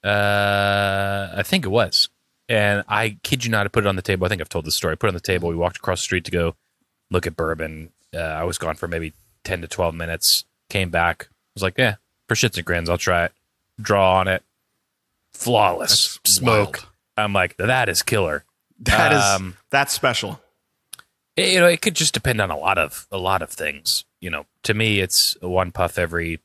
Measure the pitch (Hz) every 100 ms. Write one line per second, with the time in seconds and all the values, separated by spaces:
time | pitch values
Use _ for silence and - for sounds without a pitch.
0 | 101 101 101 101 101 101 101 101 101 98
1 | 98 98 98 85 - 190 107 110 98 -
2 | - _ _ _ - 113 104 101 - 104
3 | 110 101 - 135 120 110 101 - 101 95
4 | 90 92 92 98 78 - 78 - 85 80
5 | 107 90 - 92 85 82 87 - - 92
6 | - 92 - 87 82 - _ _ _ _
7 | _ 90 87 80 80 80 80 80 80 _
8 | _ 82 82 78 87 85 82 78 87 85
9 | 80 - _ _ - 92 82 - 85 82
10 | 82 82 - - - _ _ 101 90 82
11 | 85 80 - _ _ - 95 - 127 101
12 | _ _ _ 113 117 - 82 87 82 87
13 | - 87 85 _ _ _ _ - 104 101
14 | 95 92 95 92 _ _ _ _ _ _
15 | _ _ _ - - 117 98 87 78 -
16 | - - - - 123 110 101 - - _
17 | _ - 107 98 90 - 101 127 113 85
18 | - 110 87 73 _ _ _ _ 120 107
19 | 110 107 101 98 92 90 _ 139 139 -
20 | 135 117 101 80 _ _ _ _ _ -
21 | _ _ _ - 185 185 175 170 - 156
22 | 156 117 135 110 98 76 82 92 73 -
23 | - 98 92 90 78 - 78 71 - -
24 | - _ 90 76 73 _ - 107 110 104
25 | 92 - - - 90 90 90 - 87 -
26 | 85 85 85 82